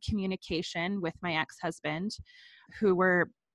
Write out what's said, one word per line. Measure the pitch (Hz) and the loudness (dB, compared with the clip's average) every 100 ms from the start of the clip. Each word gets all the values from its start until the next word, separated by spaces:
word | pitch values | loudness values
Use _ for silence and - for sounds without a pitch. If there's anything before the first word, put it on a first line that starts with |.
| - | -2
communication | 214 190 190 - 165 185 175 170 202 | -2 -2 -4 -4 -4 -4 -4 -4 -2
with | 170 - | -4 -4
my | 175 160 | -4 -2
ex-husband, | 156 - 170 - 151 156 196 - - - - - - - | -2 -4 -8 -6 -6 -4 -6 -8 -14 -20 -20 -20 -20 0
who | 214 180 | 2 4
were | 185 180 165 _ _ | 6 4 2 _ _